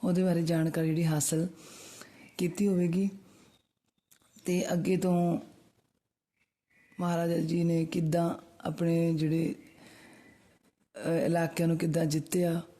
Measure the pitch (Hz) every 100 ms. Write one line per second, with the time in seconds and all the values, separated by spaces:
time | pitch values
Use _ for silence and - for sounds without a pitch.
0 | 196 175 185 170 160 165 160 165 160 160
1 | 160 156 143 160 175 - - - - -
2 | - - - - 180 175 202 180 175 175
3 | 196 - - - - _ _ _ _ _
4 | _ _ _ - - 180 - 175 160 185
5 | 185 175 175 165 - - _ _ _ _
6 | _ _ _ _ _ _ _ _ _ -
7 | 175 170 170 170 160 170 170 165 165 -
8 | 160 170 170 - - - - 151 170 165
9 | 170 160 156 160 165 - - - - -
10 | - - - - _ _ _ _ _ -
11 | 107 165 - 170 165 160 170 165 165 160
12 | 160 156 151 180 175 170 170